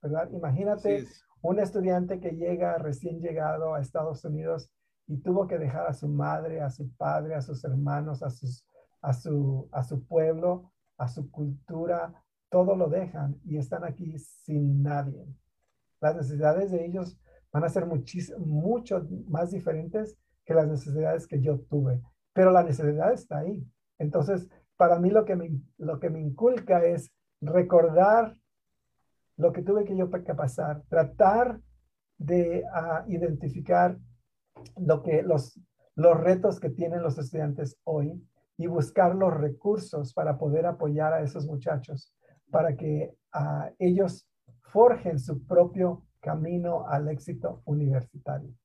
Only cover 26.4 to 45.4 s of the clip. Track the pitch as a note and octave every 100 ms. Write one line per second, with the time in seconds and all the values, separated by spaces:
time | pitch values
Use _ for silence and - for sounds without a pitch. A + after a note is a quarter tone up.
26.4 | A#3 B3 F#3 F3+ E3+ E3+ B2+ _ _ _
27.4 | D3 F3 F3 F3 E3 D#3+ G3 A3 A3 -
28.4 | _ _ _ _ _ _ _ _ _ -
29.4 | E3+ F#3 F3+ G#3 G3+ F#3+ F3+ F3+ - C#3
30.4 | D3 - D#3+ D3+ - E3 D#3+ - F#3+ G#3+
31.4 | B3 A3+ - _ _ _ _ _ D3 F3
32.4 | E3+ F3 F3+ F3+ E3 D#3+ E3+ E3+ E3+ D3
33.4 | D3+ - C#3+ F3 F3+ F3+ - _ _ _
34.4 | _ - - - E3+ D#3 F3 D#3 F#3 D#3
35.4 | B2+ - - _ _ - E3 D#3+ E3+ F#3
36.4 | G#3 - D#3+ C3 E3+ F3 E3 C#3+ C3+ D#3
37.4 | D3+ C#3+ C#3+ - - D#3 C#3+ F3 - _
38.4 | _ _ E3+ F3 C#3+ - F3+ F#3 F#3+ D#3+
39.4 | D3 B2+ G3+ G#3+ - D#3 C#3 - D#3 C3+
40.4 | D3+ D3+ F3 F3 D#3 D3 D#3 D#3+ D3+ C#3
41.4 | C#3+ D3+ D3 D3+ B2 C3+ - _ _ _
42.4 | _ E3 E3 C#3 D#3 D3+ - - _ D3+
43.4 | D3 D3 - - F3+ F3+ F#3+ - _ _
44.4 | _ - _ G3+ A#3+ A#3+ F3+ D#3 B2 C#3+